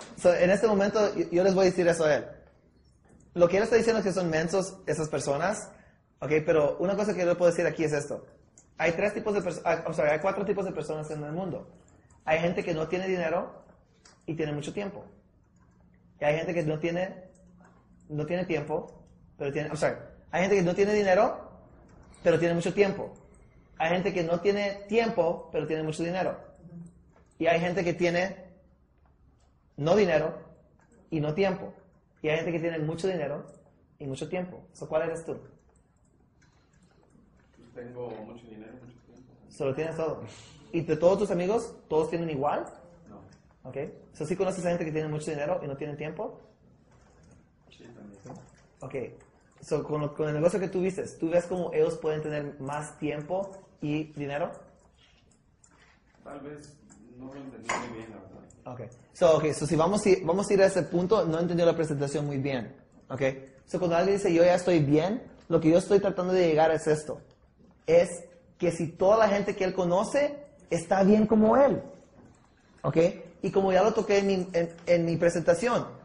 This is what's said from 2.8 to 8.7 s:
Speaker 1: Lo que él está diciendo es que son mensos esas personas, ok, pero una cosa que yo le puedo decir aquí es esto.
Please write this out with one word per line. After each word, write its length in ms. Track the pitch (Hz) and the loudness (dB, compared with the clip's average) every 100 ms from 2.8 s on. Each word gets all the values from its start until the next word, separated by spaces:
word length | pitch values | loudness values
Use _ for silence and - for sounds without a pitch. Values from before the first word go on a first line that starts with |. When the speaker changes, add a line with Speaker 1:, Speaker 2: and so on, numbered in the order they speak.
| _ _ _ - _ | _ _ _ -20 _
Speaker 1:
Lo 140 | 175 170 | 2 4
que 100 | 185 | 4
él 60 | |
está 120 | 220 233 | 2 2
diciendo 220 | 190 220 | 4 2
es 60 | 202 | 0
que 60 | |
son 180 | 185 175 | 0 0
mensos 480 | 156 165 196 185 - - | 0 0 -2 -4 -6 -6
esas 240 | 151 151 | -4 -4
personas, 600 | 147 139 143 175 214 - - - _ _ _ | -4 -2 0 -2 -4 -8 -18 -20 _ _ _
ok, 100 | 135 156 156 | -2 0 4
pero 320 | 156 143 - | 4 2 0
una 180 | 175 196 | -2 0
cosa 160 | 214 | -2
que 80 | 180 | 0
yo 60 | 175 | 0
le 80 | |
puedo 160 | 175 175 | 2 2
decir 160 | 170 165 | 4 0
aquí 180 | 156 | 0
es 80 | 156 | 0
esto. 320 | 151 143 113 - - _ _ - | 0 -4 -8 -12 -20 _ _ -18